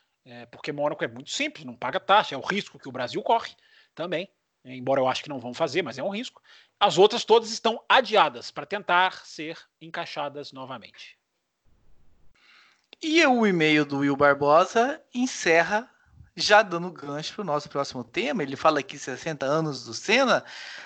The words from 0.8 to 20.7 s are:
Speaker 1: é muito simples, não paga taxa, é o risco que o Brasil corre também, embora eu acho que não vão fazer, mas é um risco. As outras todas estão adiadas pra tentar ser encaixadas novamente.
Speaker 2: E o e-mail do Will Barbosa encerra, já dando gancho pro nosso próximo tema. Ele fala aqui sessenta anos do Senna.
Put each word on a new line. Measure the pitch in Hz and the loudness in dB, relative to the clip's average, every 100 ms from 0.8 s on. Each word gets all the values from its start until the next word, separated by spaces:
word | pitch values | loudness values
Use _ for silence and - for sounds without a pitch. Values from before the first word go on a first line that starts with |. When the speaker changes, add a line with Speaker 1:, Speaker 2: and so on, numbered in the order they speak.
| 147 156 147 | -4 -4 -8
Speaker 1:
é | |
muito | 117 147 | -8 -10
simples, | - 294 - | -6 -6 -8
não | 135 117 | -16 -10
paga | 127 185 | -6 -4
taxa, | - 202 - 135 | 2 2 2 -4
é | |
o | |
risco | - 196 - - | -4 -4 -6 -12
que | 139 | -12
o | |
Brasil | 127 123 170 | -8 -6 -4
corre | - 226 - - _ _ _ - | 0 0 -2 -16 _ _ _ -12
também, | 175 160 190 _ _ _ 127 | -6 -6 -8 _ _ _ -18
embora | 127 123 135 | -8 -2 0
eu | 131 | 0
acho | 123 | -2
que | 156 | -6
não | 135 | -10
vão | 123 | -10
fazer, | 123 160 156 | -4 -2 -2
mas | 143 113 | -4 -6
é | |
um | 170 | -6
risco. | 202 262 - _ - _ - | -6 -10 -16 _ -20 _ 0
As | 202 156 | 2 6
outras | 214 226 | 4 4
todas | - 226 220 | 4 2 2
estão | 220 226 233 - | -4 -4 -2 2
adiadas | 226 214 214 156 123 - | 2 4 4 2 0 -14
pra | - 143 | -12 -10
tentar | 202 180 175 185 - - | -8 0 2 2 -2 -16
ser | - 156 156 - _ | -14 -12 -14 -18 _
encaixadas | 160 170 156 156 143 143 139 | -14 -12 -10 -8 -8 -8 -14
novamente. | 135 131 123 - - - _ _ _ _ _ _ _ _ - - _ - _ _ _ _ _ _ - | -14 -14 -14 -18 -20 -20 _ _ _ _ _ _ _ _ -20 -20 _ -20 _ _ _ _ _ _ -10
Speaker 2:
E | 320 320 294 | 0 4 4
o | 247 214 | 4 4
e-mail | 175 156 151 143 | 4 4 4 2
do | 139 | 0
Will | 143 139 | 0 4
Barbosa | 143 139 143 156 185 233 254 311 _ | 4 4 6 6 6 2 0 -2 _
encerra, | 247 254 - 180 165 165 208 254 _ _ - - - | -4 -4 -2 2 4 2 -2 -6 _ _ -20 -16 -6
já | 196 208 | 4 6
dando | 208 170 180 | 4 -2 -6
gancho | 160 143 147 160 - | -10 -10 -10 -10 -8
pro | |
nosso | 190 147 - | -4 -4 -4
próximo | 143 139 127 | -6 -6 -8
tema. | 117 170 247 247 | -8 -6 -4 -2
Ele | 135 135 | -4 0
fala | 165 147 | 2 2
aqui | 131 143 | -2 -10
sessenta | - 123 165 156 135 | -10 -8 -6 -4 -2
anos | 156 156 131 117 | 0 -2 -6 -10
do | |
Senna. | 110 - 240 254 151 - - - | -8 0 2 4 2 -2 -14 -16